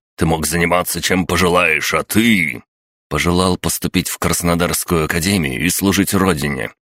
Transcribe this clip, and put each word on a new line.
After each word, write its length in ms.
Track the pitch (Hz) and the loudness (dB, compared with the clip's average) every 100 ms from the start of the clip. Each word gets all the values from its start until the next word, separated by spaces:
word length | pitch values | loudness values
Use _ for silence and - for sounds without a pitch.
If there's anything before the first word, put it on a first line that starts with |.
| _ - | _ -2
Ты 80 | 85 | 0
мог 200 | 80 76 | 0 -2
заниматься 560 | 85 85 87 87 85 | 0 2 0 0 -4
чем 240 | - 92 85 | 0 0 0
пожелаешь, 680 | 87 90 90 85 78 - | 0 2 2 2 0 0
а 100 | 78 | -2
ты...» 600 | - 107 117 104 78 58 - _ _ _ - | -2 2 4 2 0 -6 -14 _ _ _ -6
«Пожелал 480 | 76 82 87 92 90 | -2 0 2 2 0
поступить 500 | 82 - 82 92 - | -2 -4 -2 -2 -2
в 100 | - | -4
Краснодарскую 880 | - 82 85 85 85 80 - 85 78 | -2 0 0 0 0 -2 -2 -2 0
академию 600 | 85 85 101 71 62 87 | -2 0 0 -2 -2 -2
и 40 | |
служить 440 | - 98 92 92 | 0 0 2 0
родине», 580 | 98 95 78 73 65 55 - | 2 2 0 -2 -4 -8 -12